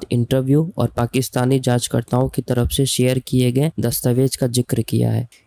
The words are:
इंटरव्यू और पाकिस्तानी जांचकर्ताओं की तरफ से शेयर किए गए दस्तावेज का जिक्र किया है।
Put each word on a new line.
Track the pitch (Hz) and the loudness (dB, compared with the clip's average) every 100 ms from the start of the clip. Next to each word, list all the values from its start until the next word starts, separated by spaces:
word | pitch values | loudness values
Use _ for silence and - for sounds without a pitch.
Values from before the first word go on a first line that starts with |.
| - | -2
इंटरव्यू | 120 117 131 131 147 160 - | -2 0 0 2 2 2 -2
और | 120 | -2
पाकिस्तानी | - 120 131 127 127 123 135 | -2 -2 -2 -2 0 0 2
जांचकर्ताओं | 127 123 - 123 117 127 131 | 2 0 0 -4 -2 0 0
की | - | -2
तरफ | - 123 120 | -2 0 0
से | - 135 | 0 0
शेयर | - 127 131 | 0 0 0
किए | - 127 123 | 0 0 2
गए | 127 151 - | 2 0 0
दस्तावेज | 117 - 123 123 131 - | -2 0 0 2 0 0
का | 127 | -2
जिक्र | 120 - 117 | -2 -2 -2
किया | 110 117 120 | -2 0 0
है। | 113 120 - | 0 -4 -10